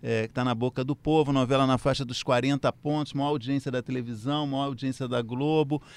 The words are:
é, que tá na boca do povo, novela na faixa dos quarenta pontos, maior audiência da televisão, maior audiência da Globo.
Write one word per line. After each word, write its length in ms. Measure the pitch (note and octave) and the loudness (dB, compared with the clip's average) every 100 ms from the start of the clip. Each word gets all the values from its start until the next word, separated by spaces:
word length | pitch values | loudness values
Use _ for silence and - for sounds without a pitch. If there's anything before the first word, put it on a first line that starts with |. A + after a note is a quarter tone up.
é, 260 | A#2+ A2+ A2 | -2 -2 -2
que 40 | |
tá 100 | - | -2
na 120 | B2+ | 0
boca 280 | A#2 B2+ - | 0 -2 -2
do 140 | B2+ C#3+ | -4 -2
povo, 340 | - D#3 C#3+ | 2 4 4
novela 360 | C#3 B2 C3+ C3+ | 2 4 4 4
na 100 | B2+ | 4
faixa 300 | C#3+ C3 B2+ | 2 0 -2
dos 160 | B2 | -6
quarenta 500 | - B2 C#3 C#3+ C3 | 0 2 2 2 0
pontos, 400 | - D3 D3+ D3 | -2 -4 -2 -2
maior 180 | C#3+ C#3 | -2 -2
audiência 400 | D3 A#2 C#3 C3+ | -2 -2 -2 -2
da 120 | B2+ | -4
televisão, 640 | A#2+ B2+ A#2+ A2+ A#2 D3 D3 | -4 -6 -6 -6 -4 -2 -2
maior 200 | C3+ C#3 | -2 -4
audiência 400 | C3 C3+ C3 B2+ | -4 -4 -4 -2
da 140 | B2 | -2
Globo. 640 | A2+ B2 C#3+ D#3 D3 D3 - | -2 -2 2 2 2 0 -6